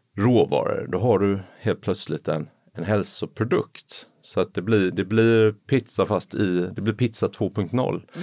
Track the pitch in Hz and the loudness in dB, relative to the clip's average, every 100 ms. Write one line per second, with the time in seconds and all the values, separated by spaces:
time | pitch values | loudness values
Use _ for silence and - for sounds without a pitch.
0 | _ 98 113 113 - 67 - - - 90 | _ 0 4 4 4 2 0 -4 -4 -2
1 | 120 98 98 98 95 - 107 90 - 95 | 2 2 2 0 -6 -8 -4 -4 -4 -6
2 | - 76 - 78 76 _ _ - 82 104 | -6 -6 -4 -4 -6 _ _ -8 -2 -2
3 | 87 - - - 113 185 - - - - | -2 -6 -8 -4 -2 -2 -4 -12 -20 -20
4 | - _ - 95 90 - 95 107 92 87 | -20 _ -8 -4 -4 -4 0 2 2 0
5 | 95 110 113 113 107 104 - 135 - - | 0 2 4 6 4 0 -2 -2 -2 -2
6 | 92 95 - - 98 90 90 - 101 107 | 0 -2 -4 -4 0 0 -2 -4 -4 -2
7 | 120 - 98 - 98 - 87 123 - 87 | -2 -2 -4 -2 -4 -2 -4 -2 -2 -4
8 | - - | -8 -14